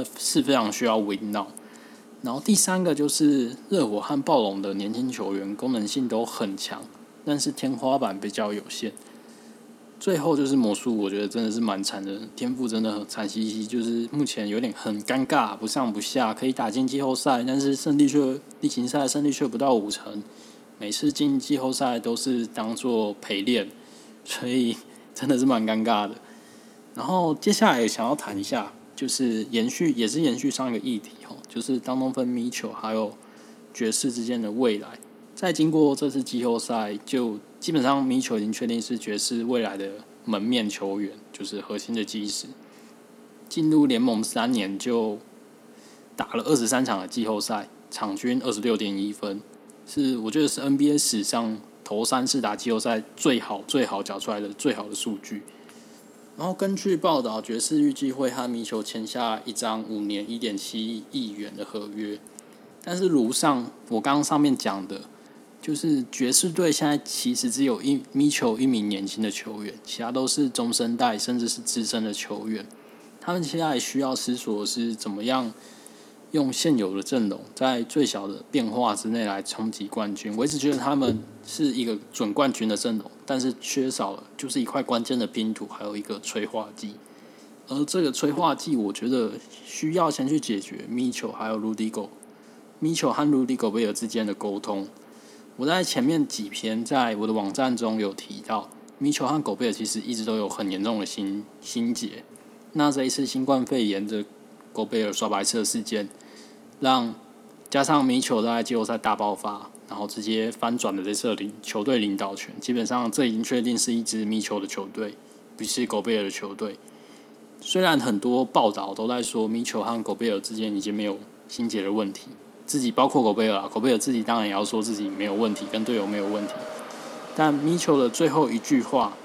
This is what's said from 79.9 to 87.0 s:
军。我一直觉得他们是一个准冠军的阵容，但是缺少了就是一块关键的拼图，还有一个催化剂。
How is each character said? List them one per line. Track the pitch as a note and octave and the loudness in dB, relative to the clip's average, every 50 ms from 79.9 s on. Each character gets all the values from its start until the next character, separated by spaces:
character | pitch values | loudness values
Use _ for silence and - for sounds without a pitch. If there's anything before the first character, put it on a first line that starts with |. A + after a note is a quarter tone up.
| - A2+ G#2+ G#2 G2 | -4 -4 -2 -2 -4
军。 | - - G#2+ G#2+ | -6 -6 -4 -2
我 | A2 B2+ | 0 0
一 | |
直 | D3 D3+ | 0 0
觉 | C#3 C3+ D3 | 0 0 2
得 | C#3 | 0
他 | B2+ B2 C#3 C#3+ | 0 0 0 2
们 | C#3 C3 A#2+ A2 A2 - - - - - | 2 4 2 2 0 -4 -10 -16 -16 -14
是 | - - - D#3 | -8 -2 0 0
一 | C#3 A#2 C3 A#2+ | 2 2 0 0
个 | A#2 A2 G2+ - - - | 0 -2 -4 -6 -8 -4
准 | - A#2+ G#2 G2+ | -2 -2 0 2
冠 | D3 C#3 C3+ A2+ | 2 2 2 2
军 | - A2+ A2 | 0 0 0
的 | G#2 | 0
阵 | G#2 - A#2+ A2+ | 0 0 -2 -2
容， | G#2+ - - - - - | -2 -4 -8 -14 -12 -6
但 | - C3+ C3 | -4 -2 0
是 | B2 C3 A#2 - | 0 -2 -2 -4
缺 | - - - C#3+ C3 C3 | -6 -4 -2 0 0 0
少 | B2+ - G2+ G2 F#2+ | 0 -2 -4 -4 -6
了 | - - - - | -8 -12 -16 -12
就 | - C#3+ | -10 -8
是 | B2+ - C#3 | -4 -2 -2
一 | A#2 | -2
块 | - - C#3 | 0 -2 -2
关 | B2 - B2 A#2 A#2 | 0 0 0 0 0
键 | - C3 B2 | 0 0 0
的 | A2+ | 0
拼 | - - A#2 A2 A2 G#2+ | -2 -2 -2 -2 -2 -2
图， | - G#2 | -4 -8
还 | G2 - - G#2 | -12 -10 -10 -10
有 | G#2 G#2 | -8 -8
一 | G#2 | -8
个 | G#2 - G#2 G2 | -8 -8 -8 -8
催 | - - - A2+ G#2 | -8 -6 -6 -4 -4
化 | - - A2 G#2 G#2 G#2+ | -4 -4 -6 -6 -8 -10
剂。 | - - G#2 G#2 - | -12 -12 -12 -12 -14